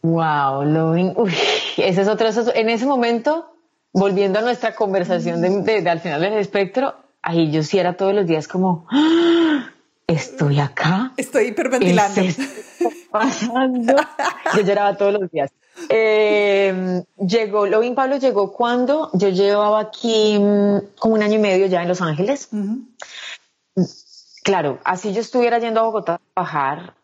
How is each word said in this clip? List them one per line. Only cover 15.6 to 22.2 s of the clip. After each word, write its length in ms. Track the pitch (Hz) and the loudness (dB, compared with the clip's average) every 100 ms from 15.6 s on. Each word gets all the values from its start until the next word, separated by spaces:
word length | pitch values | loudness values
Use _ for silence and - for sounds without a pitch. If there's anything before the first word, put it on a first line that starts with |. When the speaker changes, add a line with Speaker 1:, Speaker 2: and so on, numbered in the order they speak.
| _ - 330 | _ -20 -2
Speaker 1:
Eh, 1160 | 226 220 214 214 208 208 196 196 190 185 180 180 _ | 0 2 4 4 2 2 2 2 0 -2 -4 -6 _
llegó, 420 | 190 226 214 208 202 | 0 0 0 0 2
Loving 280 | 214 240 | 2 0
Pablo 220 | 247 262 277 | 0 -2 0
llegó 360 | 262 202 196 | 0 0 -2
cuando 560 | - 240 247 254 294 320 | -2 0 0 0 0 0
yo 140 | 196 196 | 0 0
llevaba 500 | 185 202 202 208 214 | 2 2 2 2 2
aquí, 560 | 214 - 233 220 214 208 | -2 -6 -2 2 2 4
mm, 380 | 202 202 202 202 202 _ | 2 2 2 0 -4 _
como 160 | 226 | 0
un 80 | 220 | 2
año 140 | 208 214 | 2 2
y 20 | |
medio 280 | 208 185 196 | 2 2 2
ya 140 | 180 | 0
en 60 | 175 | 0
Los 120 | 180 | -2
Ángeles. 460 | 170 151 | -2 -2